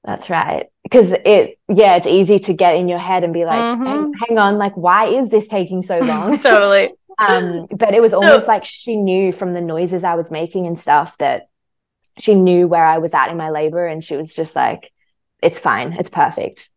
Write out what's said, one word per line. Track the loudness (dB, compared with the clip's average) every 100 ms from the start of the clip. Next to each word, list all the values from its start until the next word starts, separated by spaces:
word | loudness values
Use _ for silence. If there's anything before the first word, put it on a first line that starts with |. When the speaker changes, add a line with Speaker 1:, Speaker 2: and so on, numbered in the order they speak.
Speaker 1:
"That's | -12 -12 -6
right." | -4 -2 -6 -8 _ 2
'Cause | 4 4 2
it, | 4 4 4 -4 -2
yeah, | 4 6 4
it's | 4
easy | 2 4 2
to | 2
get | 2 2 2
in | 0
your | -4
head | -2 -2
and | -2
be | -2
like, | -2 -2 -2 -4
"Hang, | -6 -4 -6
Speaker 2:
Mm-hmm. | -6 -2
Speaker 1:
hang | 2
on, | 2 2
like, | -4 -2
why | 0 2 2
is | -2 0
this | -2 -2
taking | -6 -4 -6
so | -4 -2
long?" | -2 -2 -2 0
Speaker 2:
<laughs> |
Totally. | 4 4 4 2 0 -6 _ -2
Speaker 1:
Um, | 0 0 -2 -8 -10
but | -4 0
it | 4
was | 2
Speaker 2:
So | 4
Speaker 1:
almost | 4 4 4
like | -2
she | -2 -14 -6 -4
knew | -2 0 -2
from | -4 -6
the | -6
noises | -6 -4 -4 -4
I | -2
was | -4 -6
making | -8 -6 -6 -6
and | -8
stuff | 0 0 0 _
that | -4 -4 -8 _ _ _ _ _ -20 -6
she | 2
knew | 4 4 4 2
where | 2
I | 2 2
was | -2
at | -2 -2
in | -4
my | -6
labor, | -4 -4 -4 -6
and | -8
she | -10 -10
was | -10
just | -10 -6 -2
like, | -2 -4 -16 _ _ _ _ _
"It's | -4 -2
fine. | -4 -4 -6
It's | -8 -8
perfect." | -2 -2 -2 -10 -12 -20